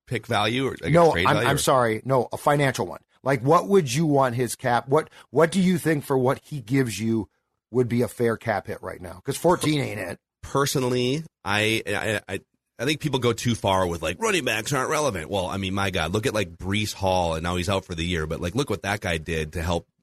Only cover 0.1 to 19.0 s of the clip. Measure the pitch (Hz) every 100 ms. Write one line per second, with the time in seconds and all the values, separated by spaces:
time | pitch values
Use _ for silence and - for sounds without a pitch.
0.1 | 120 - 110 107 123 131 85 - 165 170
1.1 | 131 95 110 123 139 - 135 117 110 123
2.1 | 131 113 - - 147 143 123 92 73 -
3.1 | _ 123 135 123 170 190 202 147 123 160
4.1 | 143 131 120 120 - 127 120 120 147 160
5.1 | - - 127 165 185 180 175 151 156 -
6.1 | 135 127 131 - 151 104 139 127 95 113
7.1 | 113 98 _ _ _ _ 113 123 120 113
8.1 | - 117 110 117 101 98 98 92 82 90
9.1 | 87 - 131 165 180 151 151 117 104 90
10.1 | - _ _ - 139 143 147 123 127 123
11.1 | 143 160 _ - 104 107 110 - 101 -
12.1 | 104 - 98 - _ _ - 120 143 156
13.1 | 135 120 117 123 113 104 95 92 85 80
14.1 | - 220 190 127 110 110 143 120 151 147
15.1 | 95 78 98 90 98 98 98 98 90 80
16.1 | 101 117 107 92 85 90 101 107 - 95
17.1 | 92 85 80 85 90 90 98 - 85 85
18.1 | 87 78 82 90 104 143 98 98 104